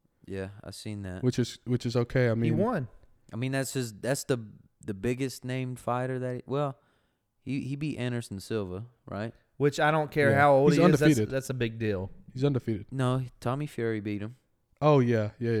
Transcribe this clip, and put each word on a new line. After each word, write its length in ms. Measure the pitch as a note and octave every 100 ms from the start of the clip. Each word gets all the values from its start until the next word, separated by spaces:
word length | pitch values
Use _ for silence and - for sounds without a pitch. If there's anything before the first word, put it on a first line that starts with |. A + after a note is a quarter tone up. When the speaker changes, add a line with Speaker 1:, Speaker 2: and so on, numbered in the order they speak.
| _ _ -
Speaker 1:
Yeah, 220 | F#2+ F#2+ G2+
I 60 | -
seen 320 | - G#2+ G#2
that. 200 | G2 F2+
Speaker 2:
Which 160 | B2 B2+
is, 200 | A#2+ -
which 200 | - B2 B2
is 100 | B2
okay. 320 | A#2+ C3+ B2
I 40 |
mean, 200 | A2+ A2+ A2+
Speaker 3:
he 40 |
won. 260 | A3+ G#3 B2+ - - _ _
Speaker 1:
I 40 | A2
mean, 160 | C3
that's 200 | C3+ C3
his, 180 | C3 A#2+
that's 300 | G2+ A2+ C#3+
the, 140 | - B2+ G#2+ - _ _
the 100 | -
biggest 500 | G2 A#2 B2 C3+ -
named 340 | B2 C3 B2+ B2
fighter 400 | - B2 B2+ B2+
that, 180 | B2+ B2
he, 60 | -
well, 320 | C3+ D3 - _ _ _ _ _ _
he, 160 | - C3+
he 140 | B2+ C#3
beat 220 | D3+ -
Anderson 400 | B2 A#2+ A#2 G2
Silva, 440 | - A2+ F#2+ F2+ A#2+ _ -
right? 260 | G2 A2+ - _ -
Speaker 3:
Which 240 | C#3+ C#3+
I 100 | D3+
don't 200 | D#3 D3+
care 200 | D3+ C#3
Speaker 2:
Yeah. 80 | C#3
Speaker 3:
how 120 | D3
old 160 | C#3 C#3+
Speaker 2:
He's 60 | C#3+
Speaker 3:
he 60 |
is. 60 | F3
That's, 100 | D3
Speaker 2:
undefeated. 280 | D#3 C3 G#2+
Speaker 3:
that's 200 | C3 -
a 40 |
big 240 | C3 A#2 A2+
deal. 320 | A2 F#2+ F#2+ - -
Speaker 2:
He's 120 | B2+
undefeated. 420 | C#3 C3 - A2 -
Speaker 1:
No, 320 | C3+ B2+ C3 B2+ -
Tommy 260 | A#2+ C3+ D3
Fury 340 | - A2+ A2
beat 200 | G#2 G#2
him. 140 | G#2+ B2+ _ _ _ _
Speaker 2:
Oh, 180 | D3 C#3+
yeah. 300 | A#2+ A2+ G#2 -
Yeah, 120 | A#2
yeah, 60 | A2+